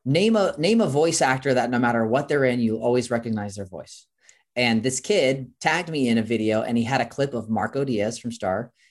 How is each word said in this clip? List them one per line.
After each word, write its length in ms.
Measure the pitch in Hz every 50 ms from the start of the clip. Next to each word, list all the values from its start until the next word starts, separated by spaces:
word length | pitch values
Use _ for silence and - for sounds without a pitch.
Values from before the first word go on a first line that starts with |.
| _
"Name 320 | 127 143 170 202 226 226
a, 180 | 208 190 170 - 143
name 220 | 156 196 233 226
a 60 | 208
voice 340 | 147 135 147 160 170 165 -
actor 340 | 156 131 131 131 - 139 127
that 160 | 123 117 120
no 80 | 127 120
matter 280 | 123 120 117 117 113
what 220 | 110 120 143 143 -
they're 160 | 151 143 135
in, 160 | 127 120 123
you 160 | 117 110 110 113
always 320 | 117 120 123 127 120 -
recognize 460 | 120 113 117 117 110 107 104 101 98
their 100 | 101 95
voice." 400 | 92 92 78 - - - - - _ _ _ _ _ _ _ _ _ _
And 280 | 123 123 117 113 110
this 180 | 110 131 131 -
kid 500 | - - 208 185 135 131 139 139 127 - - _
tagged 300 | - 160 156 175 175 165
me 180 | 160 143 127 120
in 80 | 113 113
a 40 |
video, 400 | 107 107 120 107 110 110 107 110
and 160 | 113 117 117 117
he 60 | 113
had 160 | 123 135 123
a 60 | 120
clip 280 | - - - 139 135 127
of 160 | 117 101 107
Marco 340 | 110 101 104 113 - 135 143
Diaz 340 | 135 113 101 101 113 117 -
from 140 | - 117
Star, 400 | 117 - 104 92 92 107 123 - _ _ _ _